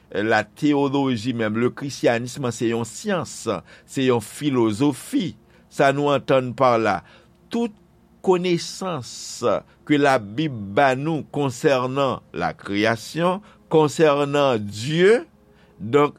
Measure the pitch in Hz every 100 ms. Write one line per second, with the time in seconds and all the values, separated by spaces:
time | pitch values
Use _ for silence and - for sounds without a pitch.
0 | _ 95 110 110 104 - 147 143 139 139
1 | 135 120 120 117 110 107 123 - 139 -
2 | 147 117 123 143 127 - 117 117 117 -
3 | 208 185 120 - 110 92 - - - -
4 | 131 120 107 - 147 127 113 104 147 131
5 | - 277 170 - _ _ _ - 143 139
6 | 143 139 - 135 127 117 127 113 107 92
7 | - - _ _ _ 233 233 - _ _
8 | _ _ - 180 180 170 - - 190 156
9 | 113 - - - 120 92 - _ - 147
10 | 143 127 101 117 160 120 98 104 139 131
11 | 151 156 - 147 139 120 156 135 127 135
12 | 135 104 - - 85 78 - 101 110 117
13 | - 156 175 185 - - - 160 151 -
14 | 156 143 139 143 139 117 104 104 123 160
15 | 185 240 339 _ _ _ _ - 104 139
16 | 147